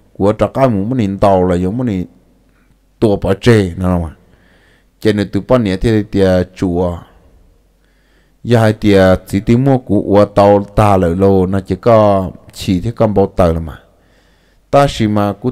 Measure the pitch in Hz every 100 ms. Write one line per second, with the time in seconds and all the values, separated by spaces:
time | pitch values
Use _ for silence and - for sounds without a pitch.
0 | _ - 98 110 101 123 135 101 104 127
1 | 98 98 101 95 90 90 90 117 127 95
2 | - _ _ _ _ _ _ _ _ -
3 | 110 98 92 98 120 113 92 87 92 87
4 | 82 - _ _ _ _ _ _ _ _
5 | 107 104 95 101 90 127 104 92 117 107
6 | 101 101 95 92 90 - 95 87 90 85
7 | - _ _ _ _ _ _ _ _ _
8 | _ _ _ _ 113 117 110 107 104 98
9 | 95 92 - 98 117 117 139 131 - 101
10 | - 101 101 104 101 101 101 - 104 95
11 | 85 90 98 95 92 98 92 92 120 110
12 | 104 98 90 - - - - 90 110 -
13 | 110 98 98 - 87 82 80 - _ _
14 | _ _ _ _ _ _ _ 143 143 -
15 | 107 104 104 101 127